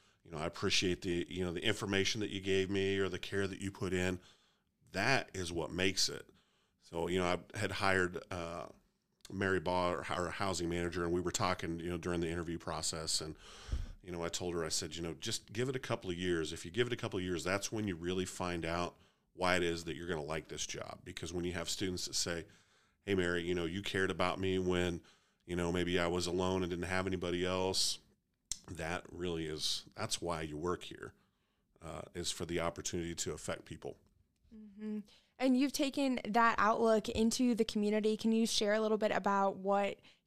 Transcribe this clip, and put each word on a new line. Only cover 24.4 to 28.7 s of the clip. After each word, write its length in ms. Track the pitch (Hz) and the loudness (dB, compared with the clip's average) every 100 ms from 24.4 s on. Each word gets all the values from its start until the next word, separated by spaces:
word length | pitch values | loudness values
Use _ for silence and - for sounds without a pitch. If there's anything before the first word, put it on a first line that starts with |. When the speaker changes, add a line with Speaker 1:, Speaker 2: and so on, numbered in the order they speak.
| 95 92 | 0 2
Speaker 1:
when, 420 | 92 90 87 87 - _ _ _ - | 2 2 2 -2 -8 _ _ _ -6
you 80 | 87 | -2
know, 160 | 87 | 0
maybe 280 | 90 87 90 | 2 2 2
I 60 | 85 | 2
was 220 | 90 87 | 2 0
alone 340 | 90 92 92 | 0 2 2
and 80 | 90 | 0
didn't 160 | 87 87 | -2 -2
have 220 | 92 95 | 0 0
anybody 360 | 92 90 87 | -2 -2 0
else," 540 | 90 92 92 95 - - _ _ _ _ - - - | 0 0 0 0 0 -2 _ _ _ _ -8 -8 -8